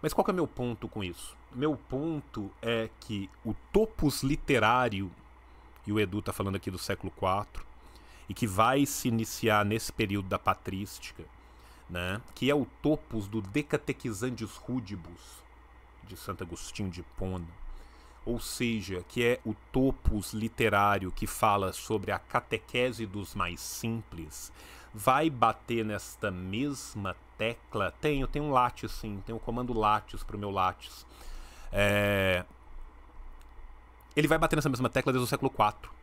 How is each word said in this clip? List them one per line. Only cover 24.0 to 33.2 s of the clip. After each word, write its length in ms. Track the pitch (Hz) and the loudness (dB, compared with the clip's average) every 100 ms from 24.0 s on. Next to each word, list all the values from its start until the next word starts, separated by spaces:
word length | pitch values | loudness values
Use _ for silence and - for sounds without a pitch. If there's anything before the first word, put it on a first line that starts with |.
| 110 85 78 - - - - - - | -6 -12 -12 -12 -14 -16 -18 -18 -16
vai 360 | 110 104 131 160 | -2 4 4 4
bater 540 | 131 113 107 - 117 | 4 2 2 -2 -2
nesta 460 | 107 104 - - 107 | 0 -2 -6 -4 -4
mesma 840 | 90 92 104 143 135 - 110 98 90 - - | -4 -4 -2 -2 -4 -8 -6 -6 -6 -12 -4
tecla. 560 | 110 117 - 110 95 - | -2 -2 -6 -2 -2 0
Tem, 220 | 151 143 | 0 0
eu 60 | 170 | 0
tenho 180 | 147 151 | -2 2
um 60 | |
Lattes, 400 | 131 123 - 110 | 4 2 0 -8
sim, 300 | - 110 101 95 | -6 -8 -8 -8
tenho 120 | 117 | -8
o 40 | |
comando 320 | - 117 123 | -4 -4 -2
Lattes 500 | 113 107 107 - - | 2 4 2 0 -10
pro 140 | - 104 | -8 -6
meu 140 | 101 | -4
Lattes. 540 | 98 92 87 - - - - - - - - - | 2 2 0 -12 -18 -20 -16 -12 -12 -14 -14 -4
É... 760 | 98 101 104 101 101 95 90 90 - - - - - - - | 4 4 6 4 4 4 2 0 -14 -16 -14 -14 -16 -20 -16